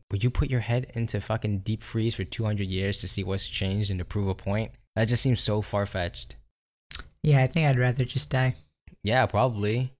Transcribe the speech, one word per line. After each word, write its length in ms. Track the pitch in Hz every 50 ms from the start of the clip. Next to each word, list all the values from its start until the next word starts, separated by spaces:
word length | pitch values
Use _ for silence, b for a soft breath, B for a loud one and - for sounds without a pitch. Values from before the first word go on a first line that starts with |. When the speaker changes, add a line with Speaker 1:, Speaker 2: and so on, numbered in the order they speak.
| _ -
Speaker 1:
would 120 | 104 98 113
you 60 | 127
put 200 | - - 151 -
your 100 | 131 120
head 320 | 107 - 120 127 127 - -
into 260 | 117 117 - - 104
fucking 380 | - - 110 110 - 110 101 95
deep 240 | 98 - 110 - -
freeze 320 | - - 113 110 117 -
for 80 | - 117
two 200 | - - - 110
hundred 240 | 107 107 101 98
years 300 | 92 95 92 98 101 101 -
to 80 | -
see 160 | 92 - 101 92
what's 240 | 95 98 95 -
changed 420 | - - - 98 95 98 104 104 98
and 100 | 98 90
to 60 | 87
prove 220 | - - 104 101
a 80 | 95 90
point? 360 | - - 98 101 110 113 - - - _ _ -
That 120 | - 113
just 160 | 107 123 117 -
seems 160 | 135 120 -
so 200 | - - 104 107
far-fetched. 760 | 98 - - 101 101 - - 92 87 87 - - - - - - - _ _ _ _ _ _ _ _ - - - - - _ - -
Speaker 2:
Yeah, 180 | 151 143 135
I 60 | 131
think 200 | 127 - 165 156
I'd 120 | 143 127 123
rather 240 | 123 127 123 135 127
just 240 | - - 131 - -
die. 260 | - 127 127 127 - - - _ _ _ _ - - _ -
Speaker 1:
Yeah, 220 | 101 117 131 113
probably. 680 | - - 104 123 131 113 101 101 104 113 123 127 131 - -